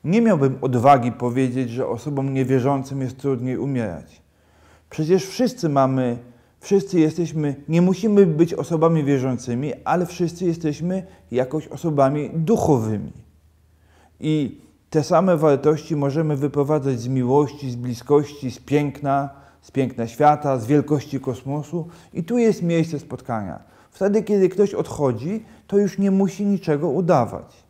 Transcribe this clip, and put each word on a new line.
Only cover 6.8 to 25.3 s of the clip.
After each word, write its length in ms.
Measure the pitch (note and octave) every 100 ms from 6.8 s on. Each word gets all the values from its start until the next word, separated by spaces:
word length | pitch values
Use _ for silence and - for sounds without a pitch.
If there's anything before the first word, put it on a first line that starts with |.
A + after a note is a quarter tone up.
| G3 F3+
jesteśmy, 540 | D#3 D#3+ D#3+ D3+ D3 C3+ -
nie 140 | E3
musimy 440 | F3+ F3+ A3 G3+ F#3+
być 280 | D3+ E3+
osobami 500 | - - E3 E3 E3
wierzącymi, 680 | C#3 C#3 C3 A#2+ - A#2+ C#3+ -
ale 220 | - E3 F3
wszyscy 380 | - E3+ E3+
jesteśmy 600 | F#3 E3 D#3+ C#3+ E3+ F#3 F#3 - _
jakoś 380 | A#2+ B2+ D#3 -
osobami 640 | C3+ E3 D3 C3+ D3 C#3+
duchowymi. 800 | E3 D#3+ A#3 - C3 A2 G#2 - - _ _ _ _ _ _ _ _ _ _
I 400 | D#3 D#3 B2+ - _ _ _
te 120 | D#3
same 340 | C#3+ E3+ F#3+ E3+
wartości 600 | D#3 C#3 D3+ D#3 - D3+
możemy 400 | C#3 C#3+ D#3 C#3
wyprowadzać 640 | C#3+ D3 C#3 D3+ C3+ B2
z 80 | A#2+
miłości, 640 | C3 B2 C#3 D3 - C3+
z 60 | A#2+
bliskości, 760 | B2 A#2+ - D3 C#3+ - C3
z 80 | -
piękna, 720 | - D3 C#3+ C3+ C#3+ C#3 C#3 - - _
z 100 | -
piękna 360 | C3+ C3 - A2+
świata, 520 | - D3 D3 C#3 C3
z 80 | A2
wielkości 540 | D3 C#3 D3 - C3+
kosmosu. 680 | C3 B2 C3+ D3 C#3 F3 E3 - -
I 120 | -
tu 140 | E3 A#3+
jest 240 | A3+ -
miejsce 360 | E3+ E3 E3 D3
spotkania. 640 | - B2 - A2+ F#2+ B1 - _ _
Wtedy, 320 | - F#3+ G#3
kiedy 260 | A3 G#3 F#3
ktoś 260 | F#3 G3+
odchodzi, 680 | - D#3+ - C#3 A2+ C#3+